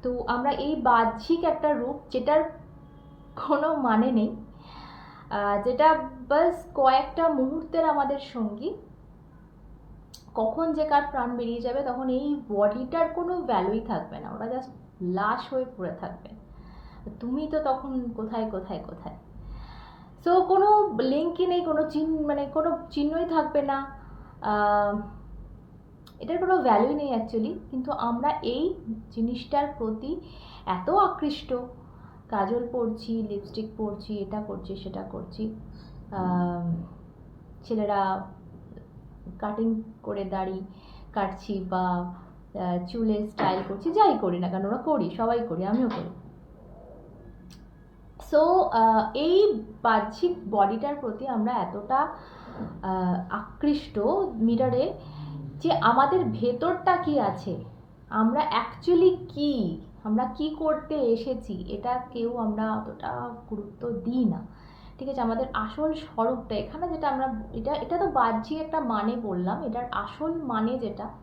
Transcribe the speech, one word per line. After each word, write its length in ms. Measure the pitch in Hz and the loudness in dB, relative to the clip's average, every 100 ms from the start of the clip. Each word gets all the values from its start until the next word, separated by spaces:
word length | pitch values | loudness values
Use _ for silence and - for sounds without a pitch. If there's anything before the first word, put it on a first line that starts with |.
তো 220 | 254 247 - | -2 -2 -2
আমরা 240 | 240 269 | 0 0
এই 240 | - 285 302 | 0 -2 2
বাহ্যিক 680 | 240 233 226 - - 339 | 6 6 4 0 0 2
একটা 300 | 339 - 302 | 2 2 2
রূপ 220 | 269 240 294 - | 0 0 -6 -4
যেটার 500 | 254 247 311 320 - - - - - - - - - 269 | -2 4 4 4 -6 -18 -20 -20 -20 -20 -20 -16 -10 0
কোনো 280 | 294 311 302 | 2 2 2
মানে 360 | 254 220 254 | 2 4 4
নেই, 240 | 233 156 - - - - - - - - - - | 4 2 -2 -12 -18 -20 -18 -18 -18 -20 -20 -8
আহ, 320 | 208 202 202 | -2 0 2
যেটা 300 | 240 254 311 311 - - - | 0 6 6 6 0 -10 2
বাস 380 | 294 359 349 - - | 4 4 2 -6 4
কয়েকটা 540 | 262 262 285 - 330 | 6 6 2 2 2
মুহূর্তের 560 | 294 262 311 - 339 320 | 4 0 -2 -2 2 2
আমাদের 340 | 285 269 277 | 2 0 -2
সঙ্গী, 540 | - 247 214 208 302 427 - - - - - - - - - - - - - - - - | -4 -4 -4 -2 -6 -8 -14 -20 -20 -20 -20 -20 -20 -20 -20 -20 -20 -20 -20 -20 -10 -2
কখন 380 | 220 269 330 | 0 2 0
যে 120 | 302 311 | 0 4
কার 160 | 285 285 | 4 2
প্রাণ 260 | 262 240 240 | -2 -2 -2
বেরিয়ে 240 | 233 233 | -4 -2
যাবে 220 | 247 262 | -2 -2
তখন 260 | 269 247 262 | -2 -2 0
এই 320 | 254 294 285 226 | 0 0 -2 -2
বডিটার 600 | 202 208 226 254 330 330 | 2 4 2 -2 0 0
কোনো 320 | 349 349 359 | 0 -2 -2
ভ্যালুই 380 | 269 208 190 220 | 0 0 2 -2
থাকবে 400 | 226 180 - - | -2 -4 -6 -10
না, 120 | - | -10
ওরা 140 | - 220 | -8 -6
just 240 | 254 254 - - - | -6 -8 -18 -20 -8
লাশ 520 | 180 185 208 247 - | -4 0 0 -2 -2
হয়ে 120 | 262 254 - | -4 -4 -6
পড়ে 180 | 180 - | -8 -6
থাকবে, 340 | 180 - - - - - - - - - - - | -10 -12 -16 -18 -18 -20 -18 -18 -18 -16 -14 -10
তুমি 280 | 240 269 311 | -4 -4 0
তো 160 | 302 | 0
তখন 460 | 302 262 269 262 240 226 | 0 0 -2 -4 -4 -6
কোথায়, 340 | 220 233 220 | -4 -4 -4
কোথায়, 300 | 196 190 185 - | -4 -6 -8 -8
কোথায়। 280 | - - - - - - - - - - - - - 339 | -12 -12 -14 -18 -18 -14 -14 -14 -16 -18 -20 -20 -4 4
So 160 | 370 | 4
কোনো 560 | 370 381 403 415 415 233 | 6 6 8 6 6 2
লিঙ্কই 460 | 262 285 330 349 359 | 2 2 0 0 2
নেই, 180 | 359 339 | 2 2
কোনো 240 | 302 311 | 0 0
চিহ্ন, 380 | 302 311 320 294 | 0 0 0 0
মানে 180 | 285 277 | -2 0
কোনো 320 | 311 320 339 - | 0 0 0 -4
চিহ্নই 360 | - 294 330 349 | -2 0 0 0
থাকবে 360 | 330 302 294 | 2 2 0
না, 360 | 277 277 277 - - - - - | 0 -2 -4 -12 -16 -18 -18 -8
আহ, 600 | 208 208 208 208 202 208 208 - - - - - - - - - - - | -2 2 4 4 2 0 -6 -12 -16 -16 -16 -18 -20 -20 -20 -20 -20 -14
এটার 180 | - 349 | -4 -2
কোনো 240 | 370 370 | 4 4
ভ্যালুই 320 | 254 208 247 | 6 6 4
নেই 220 | 294 285 233 | 2 0 -2
actually। 380 | 220 226 220 381 - | -2 -2 -2 -4 -6
কিন্তু 200 | 254 254 | -6 -4
আমরা 480 | - 240 233 285 294 | -2 0 0 0 0
এই 320 | - 254 339 - 226 220 - | -2 0 -2 -2 -8 -10 -8
জিনিসটার 640 | 233 226 247 - 285 294 - | -2 -2 -2 0 0 0 -2
প্রতি 440 | 220 214 262 359 - - - - - | -4 -4 -6 -8 -8 -18 -18 -14 -4
এত 240 | 180 226 | -4 2
আকৃষ্ট, 640 | 381 381 - 302 294 - 247 247 - - - - - - | 4 4 2 -2 -2 -4 -4 -4 -14 -18 -20 -20 -20 -4
কাজল 380 | 214 196 240 240 | 0 2 0 0
পরছি, 500 | 254 226 220 - 226 | 0 -2 -2 -4 -2
লিপস্টিক 500 | 208 202 - - 220 - | -2 -4 -6 -8 -8 -4
পরছি, 400 | 214 202 - 208 | -4 -4 -6 -6
এটা 240 | 190 214 | -4 -6
করছি, 340 | 208 190 - 196 | -6 -8 -8 -8
সেটা 280 | 190 190 | -8 -8
করছি, 520 | 190 175 175 - 220 - - - - - - | -8 -10 -10 -6 -6 -6 -14 -16 -16 -18 -10
আহ, 640 | 196 185 180 180 175 170 170 - - - - - - - - | -2 2 2 2 0 -2 -2 -4 -14 -20 -20 -20 -20 -20 -20
ছেলেরা 640 | - 220 208 202 190 190 190 - - - - - - - - - - - | -4 -2 2 2 2 0 -6 -16 -18 -20 -18 -20 -18 -20 -20 -16 -16 -6
কাটিং 440 | 208 214 226 220 - - | -4 0 2 0 -4 -12
করে 200 | - 202 | -6 -4
দাড়ি 380 | 190 190 185 190 190 - - - - | -2 -2 -2 -4 -8 -14 -20 -20 -8
কাটছি 520 | 214 190 - - 196 185 | -2 -2 -4 -6 -4 -2
বা, 440 | 180 185 180 175 - - - - 202 | 0 2 0 -2 -8 -18 -20 -14 -6
আহ, 280 | 180 180 180 | -2 -2 -2
চুলে 400 | 233 220 208 214 | 0 2 2 0
স্টাইল 360 | - 185 190 196 | 0 2 2 -2
করছি, 240 | 196 339 | -4 0
যাই 260 | 359 403 240 | 6 6 6
করি 180 | 190 175 | 2 2
না 100 | 180 | 0
কেন, 160 | 185 196 | 0 0
ওরা 120 | 247 | -2
করি, 320 | 320 285 170 190 | 2 2 2 0
সবাই 300 | 226 240 226 | 0 2 0
করি, 160 | 165 190 | -2 0
আমিও 240 | 226 247 | 2 2
করি। 200 | 180 165 - - - - - - - - - - - - - - - - - - - - - - | 0 -6 -10 -16 -20 -20 -20 -20 -20 -20 -20 -20 -20 -20 -20 -20 -20 -20 -20 -20 -20 -20 -20 2
So, 380 | 302 320 370 - | 4 6 6 4
আহ, 400 | 226 226 220 220 | 6 6 6 2
এই 500 | 262 320 370 415 226 - - | 0 4 6 6 4 -6 0
বাহ্যিক 680 | 233 214 220 - 349 349 208 | 2 4 2 0 0 0 -2
বডিটার 460 | 208 196 226 285 285 | 4 4 4 -2 -2
প্রতি 320 | 240 214 269 | -4 -6 -4
আমরা 260 | 233 214 | 0 0
এতটা, 480 | 240 175 196 208 262 | 0 -2 -6 0 2
আহ, 1200 | 311 - - - - - - - 190 185 180 180 - | 2 -4 -16 -18 -16 -10 -10 -8 -2 0 2 0 -2
আকৃষ্ট 680 | 208 214 - 294 294 - 214 220 381 370 226 | -6 -8 -2 0 0 -2 0 2 2 0 2
মিররে 580 | 226 233 262 247 311 - - - - - - - | 2 4 4 4 0 -2 -12 -12 -10 -10 -10 -2
যে 120 | 330 | 2
আমাদের 540 | - 220 254 - 370 226 | 4 6 6 6 4 2
ভেতরটা 720 | 214 240 240 330 370 - 349 | 0 0 2 0 2 2 2
কি 220 | 320 294 | 2 2
আছে, 440 | 202 185 202 160 - - - - - | 2 -2 -6 -8 -10 -16 -20 -20 -6
আমরা 320 | 214 220 269 | 2 4 4
actually 760 | 302 233 233 - - 349 370 - - | 2 0 -2 -4 4 8 8 6 -6
কি, 520 | 285 294 262 180 160 - - | -2 0 2 0 -4 -10 -10
আমরা 220 | 214 220 254 | 0 0 0
কি 300 | - 302 302 | -2 -4 0
করতে 360 | 311 302 - 302 | 0 0 0 0
এসেছি, 720 | 240 226 247 247 - 180 180 | 2 2 0 -6 -6 -10 -8
এটা 280 | 202 240 247 247 | -6 -4 -4 -4
কেউ 260 | 240 233 240 | -4 -4 -2
আমরা 360 | 220 208 220 | -2 0 -2
অতটা 560 | 214 - - - 247 240 226 - | -2 -6 -8 -8 -6 -8 -10 -10
গুরুত্ব 400 | 214 202 - 240 | -10 -10 -8 -6
দিই 360 | 196 185 254 220 | -4 -2 2 2
না, 200 | 165 - - - - - - | 0 -6 -16 -20 -20 -20 -10
ঠিক 100 | 269 | -6
আছে। 120 | 269 | -2
আমাদের 240 | 233 226 262 | 0 0 -2
আসল 400 | 220 220 294 311 | -2 -4 -2 0
স্বরূপটা 640 | 311 - - 226 247 - 208 | -2 -6 0 0 0 -2 -4
এখানে 340 | - 311 349 | -4 -6 -4
যেটা 200 | 320 294 | -2 0
আমরা, 240 | 262 262 220 - | 0 0 -2 -6
এটা, 200 | 233 226 | -6 -2
এটা 240 | 302 - 339 | -4 -2 0
তো 100 | 381 | 2
বাহ্যিক 540 | 285 226 220 - 311 | 4 4 2 -2 -6
একটা 180 | 311 320 | -2 -2
মানে 360 | 254 214 208 240 | 0 0 0 0
বললাম, 480 | 220 180 185 226 | -2 -2 0 -2
এটার 220 | 294 233 247 | -2 -4 -4
আসল 500 | - 208 - 311 339 | -4 -6 -4 -2 -2
মানে 380 | 285 220 226 254 | -2 0 0 0
যেটা 300 | 226 - 208 - | -4 -6 -10 -12